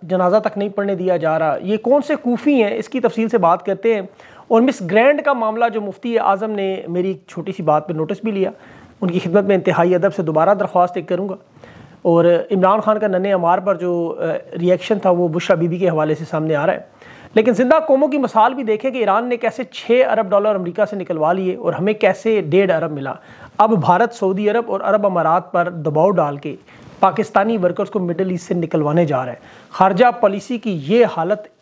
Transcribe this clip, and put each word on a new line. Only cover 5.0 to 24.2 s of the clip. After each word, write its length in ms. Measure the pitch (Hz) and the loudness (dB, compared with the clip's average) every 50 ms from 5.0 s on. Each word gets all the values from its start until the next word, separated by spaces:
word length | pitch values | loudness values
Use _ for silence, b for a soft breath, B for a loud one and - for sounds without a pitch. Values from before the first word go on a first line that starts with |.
| 240 269 294 294 | 4 4 4 2
का 120 | - 294 277 | 2 -2 -2
मामला, 360 | 240 226 220 220 226 233 233 | 0 -2 -4 -2 0 -2 -2
जो 120 | 202 220 | -2 -2
मुफ्ती 360 | 208 202 - - - 233 233 220 | -6 -8 -10 -8 -6 -2 -2 0
आज़म 320 | - 190 196 190 220 214 | 2 2 0 0 -2 -4
ने 360 | 214 202 196 190 190 185 - 165 | -4 -4 -4 -4 -4 -6 -6 -6
मेरी 220 | 170 180 180 196 | -4 -2 -2 -2
एक 120 | 190 - _ - | -4 -6 _ -16
छोटी 220 | - 175 156 196 | -12 -10 -10 -8
सी 120 | 185 - 160 | -8 -6 0
बात 240 | 156 151 151 151 - | 0 0 0 0 -2
पर 60 | 165 | -4
नोटिस 320 | 156 160 165 202 - - | -4 -4 -4 -6 -6 -4
भी 60 | 220 | -4
लिया, 200 | 202 196 185 - - B B B B B B B B B | -2 -2 -2 -4 -4 B B B B B B B B B
उनकी 180 | 208 180 170 185 | -4 -2 -2 -2
खिदमत 260 | - 175 165 208 196 | -2 2 2 2 2
में 100 | 196 196 | 4 2
इंतहाई 380 | 185 139 185 170 170 170 180 180 | 2 2 0 2 2 2 2 2
अदब 180 | 175 175 196 | 2 0 0
से 120 | - - 175 | -2 -2 -4
दोबारा 300 | 156 156 156 165 185 208 | -2 0 2 4 2 2
दरख्वास्त 440 | 190 185 180 - 180 180 180 180 190 | 2 0 -2 0 0 0 0 0 -6
एक 100 | 156 - | -6 -4
करूँगा। 300 | 180 175 202 196 190 - _ _ B B B B B B B B B B B | -4 -4 -4 -6 -10 -12 _ _ B B B B B B B B B B B
और 420 | 180 170 170 165 175 170 165 - - | 2 4 4 6 6 4 4 2 0
इमरान 300 | 208 190 180 185 208 220 | 0 2 4 4 2 2
खान 180 | 214 214 214 214 | 2 0 0 0
का 80 | 214 202 | 0 -2
नन्हे 240 | 185 180 190 202 | -2 0 0 0
अमार 280 | 196 180 170 165 180 196 | 0 0 2 2 0 0
पर 180 | 185 202 190 165 | 0 -2 -2 -2
जो, 300 | 175 180 175 170 170 165 | -2 -4 -2 -2 -2 -4
अ, 260 | - - 165 165 156 - - - - | -6 -6 -4 -4 -4 -6 -8 -10 -8
रिएक्शन 440 | 175 170 180 180 175 - - 220 196 | -2 0 0 0 0 0 -2 -2 0
था, 120 | - 190 | 2 0
वो 180 | 175 175 180 170 | 2 2 0 0
बुशरा 260 | 156 175 - - 190 | -2 -2 0 0 2
बीबी 240 | 160 170 170 165 175 | 2 2 -2 -2 0
के 80 | 190 175 | -2 -2
हवाले 280 | 160 151 151 151 156 | 0 0 0 -2 -2
से 100 | 151 160 | -4 -6
सामने 280 | - - 156 156 160 156 | -6 -6 -4 -2 -2 -2
आ 120 | 143 147 | -2 0
रहा 100 | 185 - | 0 -2
है। 140 | - - - _ B B B B B B B B | -2 -4 -14 _ B B B B B B B B
लेकिन 180 | 220 214 254 220 | 2 4 4 4
जिंदा 260 | 185 262 247 311 320 | 2 4 4 4 2
कौमों 280 | 320 320 269 269 302 285 | 4 4 2 2 2 2
की 100 | 277 294 | 0 0
मिसाल 360 | 254 220 - 226 214 247 262 | -2 0 2 4 4 2 2
भी 100 | 269 254 | -2 -4
देखें 280 | 214 214 214 - 269 | -2 -2 -2 -2 -4
कि 80 | 233 262 | -4 -2
ईरान 280 | 220 196 190 220 240 247 | 0 2 2 0 0 -2
ने 100 | 247 240 | -4 -2
कैसे 320 | - 220 - - 254 - - | -2 -4 -4 -4 -10 -12 -12
छः 320 | - - - 233 254 254 | -8 -2 2 4 4 4
अरब 240 | - 220 220 220 185 | 2 2 0 0 2
डॉलर 260 | 208 196 202 214 208 | 2 2 2 2 0
अमेरिका 300 | 190 180 175 170 214 208 | -2 -2 -4 -2 -2 -2
से 120 | 202 214 196 | -2 -2 -6
निकलवा 340 | 180 - 175 156 151 156 | -6 -6 -4 -2 0 0
लिए 240 | 180 190 190 185 180 | 0 0 -2 -4 -4
और 180 | - - 170 165 | -4 -4 -4 -4
हमें 260 | - 180 208 214 214 | -2 -2 -2 -2 2
कैसे 420 | - 190 185 - - 226 220 202 | 2 0 0 0 -2 -2 0 0
डेढ़ 300 | 175 147 160 190 196 180 | 0 2 2 2 2 2
अरब 200 | 170 160 170 160 | 2 0 -2 -4
मिला। 280 | 151 143 135 135 - - B B B B B B B - | -6 -6 -8 -10 -10 -12 B B B B B B B 2
अब 160 | 208 226 226 | 2 2 2
भारत 360 | 180 143 - 175 180 233 233 | 2 2 4 4 4 2 0
सऊदी 360 | 233 - | -2 -2